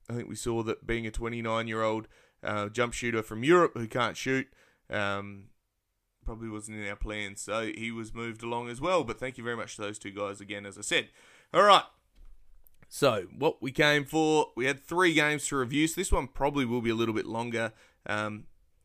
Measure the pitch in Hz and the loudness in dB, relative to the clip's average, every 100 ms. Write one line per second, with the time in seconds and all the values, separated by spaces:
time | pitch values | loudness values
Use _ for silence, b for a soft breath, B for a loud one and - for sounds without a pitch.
0 | - 120 - 107 120 113 110 - - 117 | -10 -8 -8 -6 -4 -2 -2 -4 -2 -4
1 | 113 107 117 117 113 113 113 110 110 110 | -4 -6 -6 -4 -2 -2 -2 -2 0 -2
2 | 110 b b b 98 104 104 110 120 - | -6 b b b -6 -4 -2 -2 -2 -2
3 | 120 113 107 110 135 175 165 120 113 127 | -2 -2 -4 -2 4 6 6 0 -4 -2
4 | 113 - 131 131 - _ b b - 104 | -2 -2 -2 -2 -2 _ b b -6 -2
5 | 101 101 101 101 98 _ _ _ _ _ | -2 -4 -8 -14 -20 _ _ _ _ _
6 | _ _ - 113 113 107 110 107 101 101 | _ _ -10 -8 -8 -10 -10 -8 -8 -6
7 | 110 107 101 98 - 110 110 - 117 113 | -6 -6 -8 -8 -4 -4 -4 -6 -8 -8
8 | 110 113 117 110 117 117 120 120 165 185 | -10 -8 -8 -8 -6 -6 -6 -4 0 0
9 | 120 - 127 123 117 117 104 - 104 104 | 0 -4 -8 -8 -6 -6 -8 -8 -8 -8
10 | 101 98 101 104 101 101 101 98 107 165 | -10 -6 -6 -6 -10 -10 -10 -10 -2 -2
11 | 104 B B B B 160 202 185 - _ | -2 B B B B 6 10 8 6 _
12 | _ - - - - - - - - - | _ -20 -20 -20 -20 -20 -20 -20 -12 2
13 | 139 107 87 113 151 - 135 131 151 147 | 2 2 -4 0 0 0 -4 2 4 4
14 | 135 160 156 156 - - 131 135 - 170 | 2 2 6 4 4 2 0 0 -2 4
15 | 185 156 151 147 - 143 123 143 160 170 | 4 6 4 0 -2 -2 0 2 2 0
16 | 190 180 127 - 139 143 120 123 113 113 | 2 2 0 -2 0 2 0 0 0 0
17 | 113 107 - 113 120 113 113 - b b | 0 0 -4 -4 -4 -2 -4 -6 b b
18 | - 104 107 107 - - _ _ | -6 -4 -4 -8 -14 -20 _ _